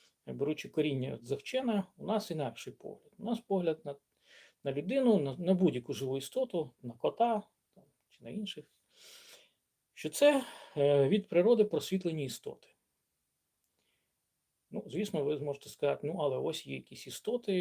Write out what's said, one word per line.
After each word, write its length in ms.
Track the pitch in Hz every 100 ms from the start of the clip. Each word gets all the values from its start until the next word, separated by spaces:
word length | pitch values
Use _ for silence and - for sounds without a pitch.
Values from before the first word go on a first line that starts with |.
| _ _ -
беручи 420 | 123 139 - -
коріння 480 | - 151 135 131 123
з 40 |
Дзогчена, 640 | 120 139 - 254 254 208 185 -
у 100 | 151
нас 240 | 214 -
інакший 420 | 156 131 - -
погляд. 400 | - - - _ -
У 60 |
нас 160 | 233 240
погляд 400 | - 196 170 156
на, 120 | 147 139 _ _ _ - - _
на 80 | 139
людину, 460 | 135 175 269 247 196
на, 180 | 139 131
на 180 | 175
будь-яку 380 | 185 180 123 135
живу 260 | 117 131 135
істоту, 520 | 131 262 - 175 143 -
на 120 | 123
кота, 480 | - 151 - 233 214 - _ _
там, 100 | _ _ _ _
чи 160 | _
на 60 | 120
інших, 340 | 202 202 151 - _ _ _ - - - - _ _ _ _ _
що 160 | - 156
це, 340 | - 285 277 247 - - 147
е, 320 | 143 143 139
від 200 | 202 -
природи 360 | 170 196 226
просвітлені 600 | 214 156 - 190 175 160
істоти. 440 | 131 120 - - _ _ _ _ _ _ _ _ _ _ _ _ _ _ _ _ _ _ _ _ _
Ну, 140 | - -
звісно, 380 | 143 208 156
ви 120 | 143 151
зможете 320 | 147 143 -
сказати, 380 | - 143 - 147
«Ну, 100 | 180
але 200 | 147 127
ось 280 | 147 151 135
є 80 |
якісь 320 | 135 - 127 135
істоти, 480 | - - 240 226 185